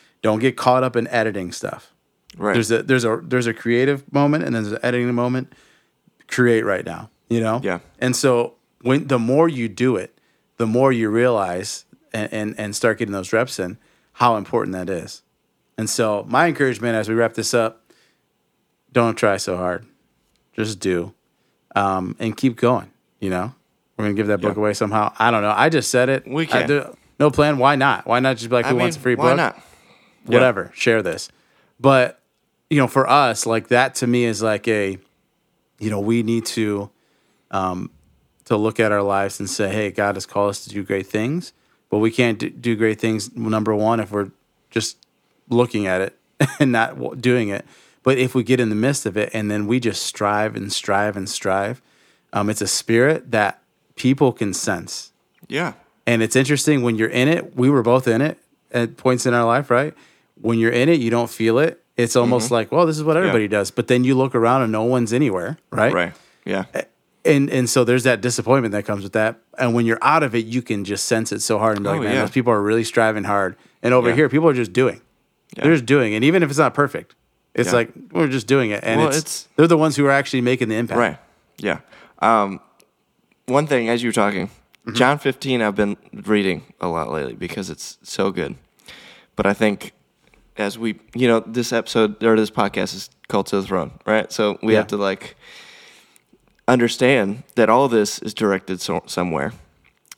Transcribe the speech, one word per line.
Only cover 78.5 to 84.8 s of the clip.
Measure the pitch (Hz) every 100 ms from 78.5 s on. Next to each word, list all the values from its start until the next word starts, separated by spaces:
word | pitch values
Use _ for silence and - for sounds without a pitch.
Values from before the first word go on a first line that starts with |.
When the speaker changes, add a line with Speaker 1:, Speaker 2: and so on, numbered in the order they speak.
| 139 113
Speaker 1:
it." | 101
And | - 113
Speaker 2:
Well, | 156
Speaker 1:
it's, | 143
Speaker 2:
it's | - - - -
Speaker 1:
they're | 165
the | 165
ones | 156 143
who | 139
are |
actually | 139 139 127
making | 123 127 113
the | 110
impact. | 120 98
Speaker 2:
Right. | 110 76 _ _ _ -
Yeah. | 101 78 - - - -
Um, | 107 113 101 95 _ _ _ _ _ _ _ _ -
one | 135 151
thing, | 135 113
as | 120
you | 120
were |
talking, | 113 101 95 92 - _ _